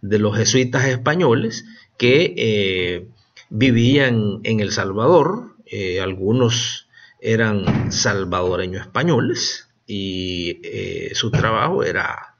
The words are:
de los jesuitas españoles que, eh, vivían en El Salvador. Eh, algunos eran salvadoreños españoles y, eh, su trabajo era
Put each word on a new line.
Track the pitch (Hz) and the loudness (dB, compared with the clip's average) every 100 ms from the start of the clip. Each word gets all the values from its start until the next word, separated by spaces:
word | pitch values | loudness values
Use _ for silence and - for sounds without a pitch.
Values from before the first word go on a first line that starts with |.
de | 101 104 | 0 2
los | 107 107 | 2 2
jesuitas | 107 131 127 131 131 | 2 2 2 0 0
españoles | 127 120 160 160 117 220 220 - - _ _ | 0 0 2 4 2 0 -6 -14 -20 _ _
que, | 120 135 180 180 | 4 4 4 0
eh, | 117 104 98 92 90 87 98 - _ - - | 0 0 0 0 -2 -4 -10 -20 _ -20 -10
vivían | 110 131 117 117 143 135 117 104 95 | 0 4 4 4 4 4 2 0 -2
en | - 110 | -2 0
El | 98 | 0
Salvador. | - 95 98 123 175 147 214 247 _ | -2 -4 0 4 6 4 -2 -8 _
Eh, | - 104 95 90 | -12 -8 -4 -4
algunos | 95 95 95 120 120 117 - - _ _ - _ | -4 -4 0 2 2 0 -4 -10 _ _ -20 _
eran | 110 113 113 104 92 107 - | -2 0 0 0 0 0 -2
salvadoreños | - - 101 92 90 90 90 92 95 | -2 0 -2 -2 -2 -2 -2 -4 -8
españoles | - 120 160 160 - - - - - _ _ | -8 -4 0 2 0 -2 -4 -8 -14 _ _
y, | 104 98 92 92 90 85 - | -8 -6 -6 -6 -4 -6 -8
eh, | - - 92 - 85 | -10 -8 -8 -8 -8
su | - 113 | -4 -2
trabajo | - 110 110 147 185 | 0 0 0 0 0
era | - 90 - - - _ | 0 -2 -4 -8 -14 _